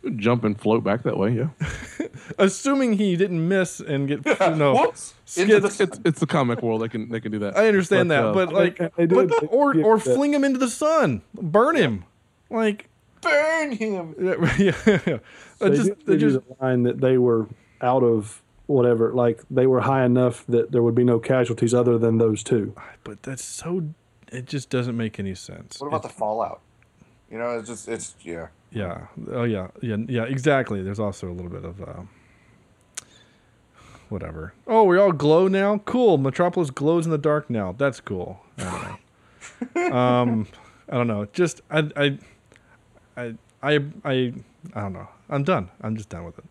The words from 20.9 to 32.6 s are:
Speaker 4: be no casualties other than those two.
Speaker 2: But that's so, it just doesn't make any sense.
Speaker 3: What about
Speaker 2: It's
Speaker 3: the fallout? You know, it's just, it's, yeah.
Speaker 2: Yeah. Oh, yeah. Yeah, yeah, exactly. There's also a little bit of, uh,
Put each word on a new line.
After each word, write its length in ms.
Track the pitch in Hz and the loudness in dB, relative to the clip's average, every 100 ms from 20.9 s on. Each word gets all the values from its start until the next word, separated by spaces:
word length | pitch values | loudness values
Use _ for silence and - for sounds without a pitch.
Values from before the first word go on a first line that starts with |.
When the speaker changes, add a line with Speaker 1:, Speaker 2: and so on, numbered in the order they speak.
Speaker 4:
be 100 | 117 | 2
no 140 | 123 117 | 2 2
casualties 560 | 113 131 120 113 117 | 2 0 0 0 2
other 240 | 123 123 117 | 2 4 2
than 180 | 117 113 | 2 2
those 260 | 113 107 | 2 0
two. 320 | - 117 101 - - - | -2 -2 -2 -10 -20 -20
Speaker 2:
But 180 | - 104 | -18 -16
that's 200 | - 131 | -12 -12
so, 440 | - - 165 180 151 160 _ _ - | -12 -12 -8 -6 -8 -12 _ _ -16
it 160 | 123 123 | -14 -8
just 240 | 147 - | -10 -4
doesn't 260 | 131 120 120 | -4 -4 -4
make 220 | 110 - | -6 -6
any 140 | 98 | -10
sense. 440 | 92 - 82 - - | -10 -14 -20 -18 -14
Speaker 3:
What 100 | 143 | -8
about 160 | 151 | -8
Speaker 2:
It's 100 | - | -8
Speaker 3:
the 40 | - | -8
fallout? 420 | 107 110 107 - _ _ _ _ _ _ _ | -6 -4 -6 -8 _ _ _ _ _ _ _
You 80 | 110 | -10
know, 200 | 120 120 | -6 -6
it's 100 | 107 | -10
just, 180 | 110 - | -14 -10
it's, 260 | 113 - - | -10 -10 -16
yeah. 240 | - 85 80 _ _ | -14 -12 -12 _ _
Speaker 2:
Yeah. 380 | 113 95 - - - - | -10 -8 -10 -14 -16 -10
Oh, 120 | 127 | -4
yeah. 240 | 120 104 92 - | -2 -4 -8 -10
Yeah, 140 | 120 104 117 | -6 -6 -4
yeah, 140 | 120 | -4
exactly. 580 | 117 135 139 139 123 101 | -4 -2 2 2 0 -6
There's 180 | 95 101 | -6 -4
also 280 | 107 95 92 | -6 -6 -10
a 40 | |
little 160 | 87 87 | -10 -12
bit 140 | 90 90 | -12 -14
of, 160 | 92 | -14
uh, 200 | 82 90 92 _ _ _ _ _ | -14 -14 -18 _ _ _ _ _